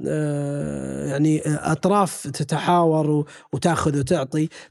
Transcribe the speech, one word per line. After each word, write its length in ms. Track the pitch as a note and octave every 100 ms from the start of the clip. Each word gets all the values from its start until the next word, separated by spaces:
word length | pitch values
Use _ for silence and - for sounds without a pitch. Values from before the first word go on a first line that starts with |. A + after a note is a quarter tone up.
| C#3+
آه، 1000 | D3+ D3+ C#3+ C#3+ C#3+ D3 C#3+ C3+ C3+ C#3+
يعني، 400 | C#3 D#3 D#3 D3+
آه، 260 | D3+ D3+
أطراف 540 | D#3 F#3 G3+ F#3+ - C#3+
تتحاور 840 | B2+ D3 D3+ F#3+ F3 E3+ D#3 D#3
و-، 160 | D3+ D3 - -
وتاخذ 460 | B2+ F3 D#3 D#3 C#3+
وتعطي، 500 | C3+ F3 C#3 D#3 D#3+ - -